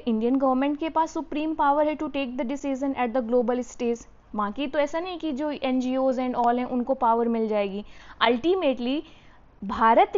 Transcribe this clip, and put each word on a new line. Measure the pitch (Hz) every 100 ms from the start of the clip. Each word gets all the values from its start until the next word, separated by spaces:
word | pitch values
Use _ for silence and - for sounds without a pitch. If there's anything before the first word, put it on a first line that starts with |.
| 247
इंडियन | 214 233 269
गवर्नमेंट | 269 254 277 294
के | 320
पास | 320 320
सुप्रीम | 330 294 294 320 320
पावर | 285 294 302
है | 302
to | 302
take | 277 262 254
the | 247
decision | 277 277 262 277 247
at | 247 262
the | 226
global | 247 233 247 247 -
stage। | 233 233 - - - 208
बाकी | 202 208 285
तो | 302
ऐसा | 285 330
नहीं | 370 339
कि | 320
जो | 262 302
एनजीओज़ | 277 262 254 254 262 262 254
and | 254 247 240
all | 247
हैं | 247
उनको | 254 240
पावर | 262 233 233 233
मिल | 226 220
जाएगी। | 214 202 196 - - - -
Ultimately | 233 240 320 381 302 247 240 294 - - - - - -
भारत | 202 - 226 247 415